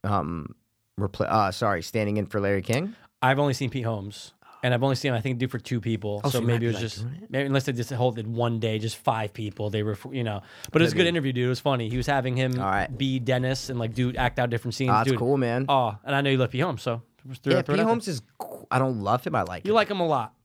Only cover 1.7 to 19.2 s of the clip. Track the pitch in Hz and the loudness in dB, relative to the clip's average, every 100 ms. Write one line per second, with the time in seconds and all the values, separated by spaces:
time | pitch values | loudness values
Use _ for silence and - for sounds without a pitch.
1.7 | 90 82 113 104 104 95 107 98 98 - | 0 -2 -2 0 -2 -2 -2 0 0 0
2.7 | 117 196 - - _ 127 135 143 131 127 | -2 -2 -10 -20 _ 2 2 2 0 -4
3.7 | 131 113 107 101 - - _ - - 127 | -2 -4 -4 -6 -12 -18 _ -20 -4 0
4.7 | 120 135 127 143 117 131 123 127 117 - | 2 2 2 0 0 0 -2 -2 -4 -4
5.7 | 120 113 110 107 104 135 127 117 117 117 | -4 -2 -2 -2 -2 0 0 2 2 0
6.7 | 107 113 98 117 160 220 135 139 135 135 | 0 -4 -6 -8 -8 -6 -2 2 2 0
7.7 | 120 113 127 127 113 107 117 120 113 110 | -4 -4 0 0 0 -6 0 0 0 0
8.7 | 110 110 - - 110 107 - 107 - 104 | 0 -4 -2 -2 0 -4 -6 -10 -6 -4
9.7 | 107 104 101 127 135 113 101 - - - | -2 -2 -4 -6 -4 -4 -6 -10 -18 -2
10.7 | 156 165 156 170 170 135 127 123 127 147 | 4 4 4 2 2 0 0 0 0 0
11.7 | 127 110 123 123 139 127 123 127 127 98 | 0 0 -2 0 0 0 0 0 0 0
12.7 | 98 90 117 135 131 123 127 127 131 - | 0 0 -2 -2 0 0 0 0 -2 -4
13.7 | 123 113 110 123 127 123 123 123 117 123 | -4 -4 0 0 2 0 2 0 0 -4
14.7 | - 131 107 127 120 120 139 120 120 135 | -2 4 4 4 2 2 2 2 0 2
15.7 | 139 117 104 - 139 139 131 123 127 175 | 2 2 -4 -2 0 2 2 2 0 -2
16.7 | 120 - 117 - _ 131 127 139 131 135 | -2 -4 -4 -8 _ -16 -6 2 2 4
17.7 | 185 220 233 208 135 - _ - - - | 2 4 2 0 -6 -8 _ -14 -14 -2
18.7 | 127 131 117 98 123 | 2 2 0 2 2